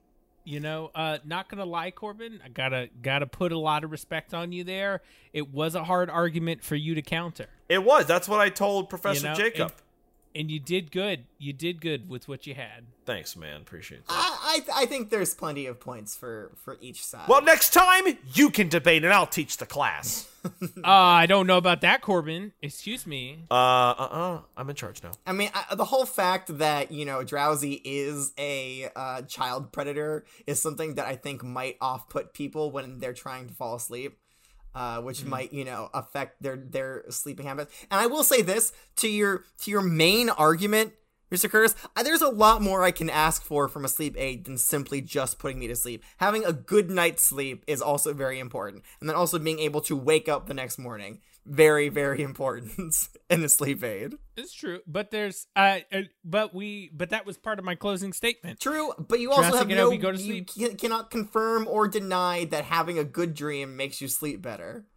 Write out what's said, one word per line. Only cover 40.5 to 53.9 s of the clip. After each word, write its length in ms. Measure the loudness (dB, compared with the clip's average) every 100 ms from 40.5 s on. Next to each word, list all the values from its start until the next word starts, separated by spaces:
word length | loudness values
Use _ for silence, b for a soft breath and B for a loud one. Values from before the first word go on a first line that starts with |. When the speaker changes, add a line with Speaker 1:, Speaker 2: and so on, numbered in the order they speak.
| 4 4 2 0 -4 _ _ -6
Speaker 3:
Mister 200 | -2 2
Curtis, 260 | 6 4 2 B -2
I, 60 |
there's 180 | 0 2
a 60 | 2
lot 320 | 6 6 8
more 200 | 4 4
I 60 | 2
can 160 | 2 -2
ask 320 | 2 2 2
for 240 | -2 0 0
from 160 | -2
a 40 | -4
sleep 260 | -4 -4 -4
aid 260 | -6 -6 -8
than 120 | -2
simply 420 | 0 0 -2 -6
just 380 | -4 -4 -4 -6
putting 180 | -8 -8
me 60 | -8
to 80 | -6
sleep. 260 | -6 -8 b b
Having 260 | 0 2
a 80 | 0
good 360 | -2 2 2 4
night's 320 | 2 2 4
sleep 400 | 0 0 -4 -6 -6
is 120 | -2
also 300 | 0 0 0
very 240 | -2 -4 -4
important. 420 | -8 -8 -8 -12 b b
And 80 | -2
then 80 | 0
also 220 | 2 0
being 180 | -2 -2
able 200 | -2 -2
to 120 | -4 0
wake 320 | 4 4 4
up 180 | -2 -4
the 80 |
next 220 | -8 -8 -10
morning. 420 | -10 -12 -14 -16 b b -4
Very, 420 | 6 8 8 2
very 320 | 0 0 -2
<laughs> 80 | -4
important 640 | -4 -6 -6 -10 -10 -4 -4 -4 -8 0
in 120 | 0
a 40 | 4
sleep 340 | 2 2 -2
aid. 300 | -4